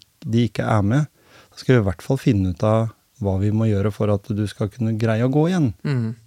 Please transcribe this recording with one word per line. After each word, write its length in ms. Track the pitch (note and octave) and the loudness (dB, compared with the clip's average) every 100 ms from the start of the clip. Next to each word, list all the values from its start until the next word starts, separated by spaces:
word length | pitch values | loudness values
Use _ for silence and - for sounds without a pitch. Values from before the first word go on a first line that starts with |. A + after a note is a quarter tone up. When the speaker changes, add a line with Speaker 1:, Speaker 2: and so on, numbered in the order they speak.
| - _ | -6 _
Speaker 1:
de 260 | C3+ A2+ A#2 | -2 0 0
ikke 160 | - | -2
er 180 | A#2+ A2 | -2 0
med. 240 | G2 C3 D3+ _ _ - - | 2 0 -2 _ _ -20 -20
Da 60 | - | -6
skal 180 | - B2+ | 2 4
vi 60 | |
i 80 | G2 | 2
hvert 100 | F2+ | -2
fall 160 | - C3+ | -4 -2
finne 340 | - G#2 F#2 | 2 2 0
ut 100 | F2+ | 0
av 280 | A2 A2 A2+ - _ - | 0 2 0 -6 _ -6
hva 200 | G2+ F#2+ | -4 0
vi 100 | G#2 | 0
må 140 | G#2+ A2+ | 0 0
gjøre 240 | G2+ G#2 | 0 0
for 160 | G2+ G#2+ | 0 0
at 100 | G2+ | 0
du 220 | - G#2 G#2 | -2 -4 -4
skal 220 | - G#2+ | -4 -6
kunne 280 | - A2+ A2 | -4 -4 0
greie 280 | A2+ A2 B2+ | 0 0 0
å 40 | |
gå 160 | C#3+ D#3+ | 2 2
igjen. 240 | F#3 C#3 - | 2 0 -2
Speaker 2:
Mm. 320 | D3+ C3+ A2+ A2+ | -4 -2 -4 -6